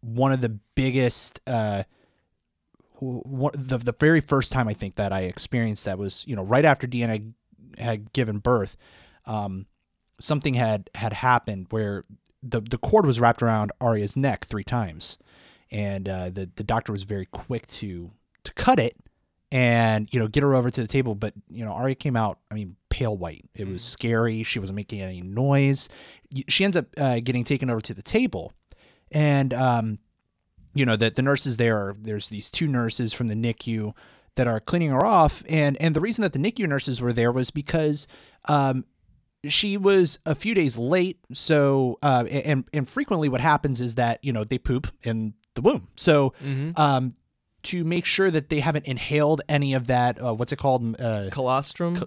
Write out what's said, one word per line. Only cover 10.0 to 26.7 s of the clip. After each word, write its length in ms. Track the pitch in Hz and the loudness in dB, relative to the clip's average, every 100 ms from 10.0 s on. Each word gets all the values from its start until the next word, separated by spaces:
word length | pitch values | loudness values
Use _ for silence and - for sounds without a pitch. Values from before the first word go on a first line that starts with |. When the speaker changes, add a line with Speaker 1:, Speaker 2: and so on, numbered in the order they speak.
| _ _ | _ _
Speaker 1:
something 340 | - 151 147 | -2 0 0
had, 360 | 123 117 107 - - | 0 0 0 -4 -6
had 180 | 113 | -6
happened 540 | 104 127 120 - 98 92 | 0 2 2 0 -8 -6
where 340 | 110 104 101 - - _ _ | -4 -4 -6 -10 -20 _ _
the, 180 | 127 117 | -6 -4
the 160 | 110 123 | -4 -6
cord 280 | - 214 165 | 2 4 4
was 140 | 117 | 4
wrapped 240 | 120 117 | 4 4
around 280 | 120 110 104 - | 2 2 0 -2
Arya's 340 | 120 110 104 - | 0 0 -2 -2
neck 280 | 135 101 - | -2 -2 -6
three 180 | 104 | -8
times. 540 | 95 123 98 80 - - _ _ - _ _ | -4 -4 -4 -6 -6 -6 _ _ -20 _ _
And, 380 | 107 104 98 95 | -6 -4 -4 -6
uh, 200 | 92 90 | -6 -6
the, 200 | 92 92 - | -8 -10 -10
the 80 | |
doctor 280 | 104 98 - | -2 -2 -2
was 120 | 101 | -8
very 220 | 98 101 92 | -6 -8 -8
quick 400 | - - 120 - | -12 -8 -8 -6
to, 440 | - 104 87 87 _ _ _ | -10 -8 -10 -14 _ _ _
to 100 | - | -16
cut 260 | - - 247 | -2 2 4
it 180 | 120 - _ _ _ _ _ | 2 -4 _ _ _ _ _
and, 560 | 131 123 117 113 110 107 | 2 4 4 4 2 0
you 80 | 127 | -2
know, 80 | 107 | 0
get 140 | 143 | 2
her 120 | 143 131 | 4 4
over 160 | 123 | 2
to 100 | 123 | -2
the 60 | 110 | -2
table. 260 | 139 127 | 0 0
But, 200 | 104 107 - - | -2 -6 -8 -18
you 140 | 101 | -12
know, 80 | 110 | -8
Arya 220 | 95 131 131 | -4 -4 -2
came 200 | 151 120 | -2 0
out, 240 | 110 - _ | 0 -2 _
I 60 | 107 | -10
mean, 200 | 98 - _ | -10 -14 _
pale 260 | - 117 104 | -2 -2 -2
white. 300 | 85 - - | -6 -12 -20
It 140 | - 98 | -12 -10
was 160 | 90 | -4
Speaker 2:
Mm. 20 | - | -4
Speaker 1:
scary. 580 | - 117 113 117 113 | -2 0 2 2 0
She 140 | 110 123 | -4 -4
wasn't 180 | 95 98 | -4 -8
making 240 | 101 104 | -8 -10
any 200 | 95 92 | -10 -10
noise. 680 | 90 104 135 139 139 135 - - - - _ | -8 -2 2 4 4 2 -2 -6 -20 -20 _
Y-, 100 | 135 135 | -12 -2
she 160 | - | 2
ends 120 | 196 | 2